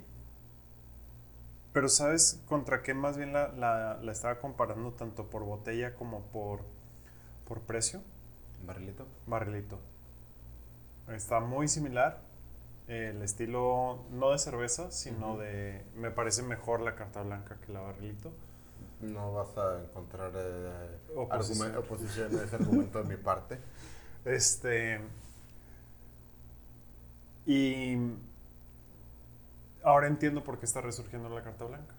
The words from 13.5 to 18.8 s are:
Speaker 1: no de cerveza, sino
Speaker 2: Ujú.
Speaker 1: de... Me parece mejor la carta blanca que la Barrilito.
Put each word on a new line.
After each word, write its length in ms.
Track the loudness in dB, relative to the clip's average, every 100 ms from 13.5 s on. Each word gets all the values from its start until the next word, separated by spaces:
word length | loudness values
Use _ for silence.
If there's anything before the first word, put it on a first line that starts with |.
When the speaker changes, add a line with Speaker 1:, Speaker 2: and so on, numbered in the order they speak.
| 4 6 6 4 0 -6
Speaker 1:
no 200 | 2 4
de 80 | 6
cerveza, 520 | 2 0 0 0 -2
sino 420 | -4 -4 -2 -2
Speaker 2:
Ujú. 80 | -2
Speaker 1:
de... 440 | -2 -4 -4 -6 -10 -6
Me 140 | -4
parece 320 | 0 2 2
mejor 380 | 0 -2 2 2
la 140 | 2
carta 260 | -2 -4 -4
blanca 360 | -4 -4 -6 -10 -8
que 40 |
la 100 | -8
Barrilito. 520 | -6 -8 -8 -8 -10 -10 -14 -16 -16 -14